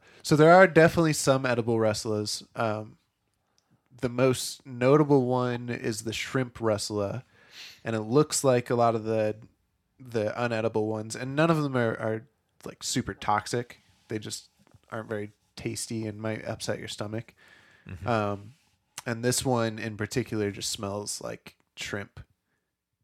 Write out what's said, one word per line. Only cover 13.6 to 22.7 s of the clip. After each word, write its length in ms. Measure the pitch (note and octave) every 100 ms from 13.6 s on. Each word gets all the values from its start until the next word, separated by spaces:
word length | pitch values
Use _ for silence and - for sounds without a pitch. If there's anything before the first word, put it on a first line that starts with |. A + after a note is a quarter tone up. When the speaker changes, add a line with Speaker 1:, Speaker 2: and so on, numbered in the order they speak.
| - - _ _ -
Speaker 1:
They 120 | A2
just 280 | G#2+ - - _ _ _ -
aren't 160 | A2+ G#2+
very 240 | G#2+ G#2+ _ _ -
tasty 500 | B2 - - A2+ G#2+
and 140 | G#2
might 240 | A2 G#2+ -
upset 320 | A2 - G#2+
your 80 | -
stomach. 460 | - G#2+ A2 - _ _ - _ _ -
Speaker 2:
Mm-hmm. 180 | F#2 B2
Speaker 1:
Um, 440 | A2 G#2 G2+ G#2 - _ _ _ -
and 180 | B2+ A2+
this 200 | B2 B2+
one 340 | C3+ A#2+ A2+ A2
in 180 | A2+ G#2
particular 540 | G#2+ B2+ A2 A2 G2+
just 200 | G#2+ -
smells 500 | - G2+ G#2 G2+ -
like 360 | A#1 - - _ _ -
shrimp, 440 | - G#2 G2 - - _ _ _ _